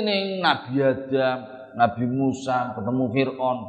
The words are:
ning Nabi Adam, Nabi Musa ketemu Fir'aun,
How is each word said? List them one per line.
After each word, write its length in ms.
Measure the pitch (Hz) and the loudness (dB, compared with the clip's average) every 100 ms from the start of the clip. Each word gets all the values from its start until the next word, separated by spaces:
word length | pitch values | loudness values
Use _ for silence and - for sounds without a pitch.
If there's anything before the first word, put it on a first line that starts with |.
| 214 | 0
ning 320 | 196 196 190 | 0 -2 0
Nabi 320 | 170 139 123 139 | 2 0 0 2
Adam, 540 | 135 131 135 135 131 127 113 - - 113 | 2 2 0 2 2 0 -8 -16 -12 2
Nabi 280 | 117 117 123 | 2 2 -2
Musa 640 | 131 135 - 131 127 120 | 2 0 0 -2 -2 -2
ketemu 300 | 110 104 131 127 | -4 -2 0 2
Fir'aun, 460 | 131 131 131 127 123 | 2 0 0 -2 -2